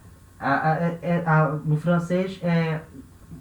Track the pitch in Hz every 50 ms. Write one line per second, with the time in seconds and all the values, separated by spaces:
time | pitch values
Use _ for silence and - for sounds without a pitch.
0 | - - - - - - - - - 135 139 139 - 160 156 165 170 170 165 -
1 | - 175 170 170 - 165 156 156 151 139 151 151 - 156 151 151 156 170 175 170
2 | 170 - 180 185 190 190 - - 170 175 170 165 165 160 156 156 - - - -
3 | - - - - - - - -